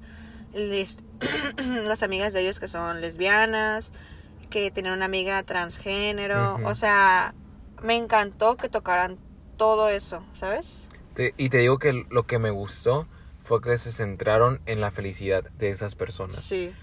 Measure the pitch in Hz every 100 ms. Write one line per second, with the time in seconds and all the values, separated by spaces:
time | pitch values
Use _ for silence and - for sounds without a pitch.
0 | - - - - - 196 208 196 190 -
1 | - - - 311 285 - 262 247 214 220
2 | 202 190 208 190 185 202 185 170 170 170
3 | 170 165 190 208 220 220 214 214 - -
4 | - - - - - 214 196 196 185 185
5 | 190 190 185 196 190 185 170 - 202 202
6 | 208 208 202 202 196 196 202 208 214 202
7 | 196 185 - - - - - - 220 233
8 | 226 214 208 - 220 240 254 214 190 180
9 | 185 185 - - - - 220 214 214 202
10 | - 170 196 - 190 233 339 - - -
11 | - - 123 - 131 123 120 131 147 123
12 | - 120 - 120 110 101 101 - 117 139
13 | 165 - - - - 113 120 120 120 113
14 | 104 92 - 110 120 131 - 110 104 98
15 | 98 92 98 95 - - 104 98 104 -
16 | 92 - 95 - - 190 180 185